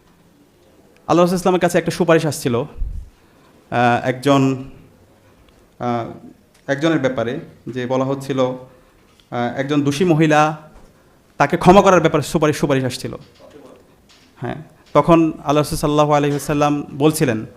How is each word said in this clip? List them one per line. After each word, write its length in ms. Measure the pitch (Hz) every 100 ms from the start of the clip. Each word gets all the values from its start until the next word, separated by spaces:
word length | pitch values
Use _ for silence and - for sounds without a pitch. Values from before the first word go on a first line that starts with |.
| _ _ _ _ _ _ _ _ _ _ -
আল্লাহ 180 | 160
রাসূল 120 | 175 185
ইসলামের 240 | 190 180
কাছে 180 | 170 175
একটা 120 | 165
সুপারিশ 360 | 160 170 165 170
আসছিল, 300 | 131 143 117
আহ, 100 | 151 - - - - _ _ _ _ _ _ 123 120 120
একজন, 600 | 131 127 139 139 135 131 131 - - _ _ _ _ _ _ _ _ _
আহ, 320 | 123 120 113 - - - _ _ -
একজনের 320 | 139 160 156
ব্যাপারে, 420 | 131 127 113 120 160 - -
যে 200 | 127 123
বলা 180 | 131
হচ্ছিল, 360 | 131 139 135 131
আহ, 1200 | 127 127 - - _ _ _ _ _ 127 120 127
একজন 220 | 139 147
দোষী 220 | 143 143
মহিলা, 520 | 185 151 160 151 151 156 - - - _ _ _ _ _
তাকে 200 | 143 -
ক্ষমা 260 | - 196
করার 180 | 190 185
ব্যাপারে 220 | 156 151
সুপারিশ, 340 | 135 170 151 147
সুপারিশ 280 | 151 135
আসছিল। 320 | 127 123 - - - _ - - - - _ _ _ _ _ _
হ্যাঁ, 140 | 127 147 156 _ _
তখন 260 | 151 147 165
আল্লাহ 320 | 160 - 147 147
রাসূল 220 | 143 156
সাল্লাল্লাহু 340 | 151 147 151
আলাইহি 200 | 147 143
ওয়াসাল্লাম 520 | 143 143 147 147 147 -
বলছিলেন, 520 | 143 147 151 143 110 110